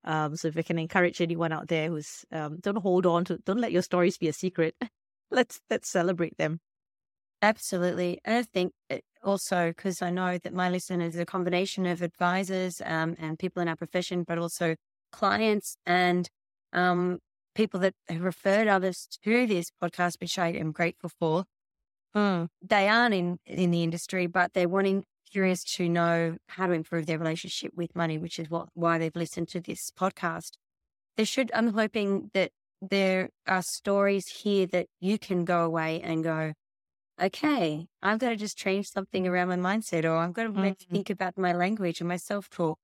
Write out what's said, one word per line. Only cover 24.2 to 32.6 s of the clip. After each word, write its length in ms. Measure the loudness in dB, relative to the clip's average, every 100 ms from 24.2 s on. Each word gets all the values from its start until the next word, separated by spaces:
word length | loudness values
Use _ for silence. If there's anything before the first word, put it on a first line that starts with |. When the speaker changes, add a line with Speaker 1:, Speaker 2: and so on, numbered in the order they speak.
| 0
Speaker 2:
but 260 | 2 2
they're 140 | 2 2
wanting, 360 | 4 2 0 -2 _ _
curious 340 | 0 2 0
to 240 | -4 -2 0
know 480 | 2 4 4 2 -2 _
how 180 | -4 0
to 40 |
improve 340 | 0 0 -4 -2
their 120 | -2
relationship 540 | -2 -4 -6 -8 -8
with 220 | -6 -6 -2
money, 200 | -2 -2
which 220 | -6 -8
is 100 | -6
what, 200 | -6 -6
why 220 | -2 0 2
they've 180 | 0 -2
listened 320 | -6 -4 -6
to 120 | -6
this 300 | -8 -10 -10
podcast. 600 | -2 -4 -2 -6 -6 -12 -20 _ _ _ _ _ -2
There 100 | 0
should, 240 | 0 0
I'm 200 | 2 2
hoping 560 | 2 0 0 0 0 0
that 200 | -2 -2 _